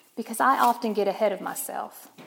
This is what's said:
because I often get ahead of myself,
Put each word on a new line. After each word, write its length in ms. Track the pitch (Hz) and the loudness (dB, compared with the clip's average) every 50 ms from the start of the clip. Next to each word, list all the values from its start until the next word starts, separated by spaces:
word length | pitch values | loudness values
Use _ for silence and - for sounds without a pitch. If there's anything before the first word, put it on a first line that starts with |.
| _ _ _ | _ _ _
because 240 | - 226 - 226 - | -10 -10 -6 -2 2
I 200 | 262 254 269 - | 2 4 4 6
often 340 | 254 240 233 - - 220 202 | 4 4 4 2 -2 -2 0
get 140 | 202 202 | 0 0
ahead 240 | 196 180 - 226 208 | 0 2 2 0 0
of 100 | 196 190 | 0 -2
myself, 680 | 185 - - - - - - - - - - - - - _ - - | -6 -8 -8 -8 -8 -8 -8 -8 -8 -10 -12 -18 -20 -20 _ -20 -20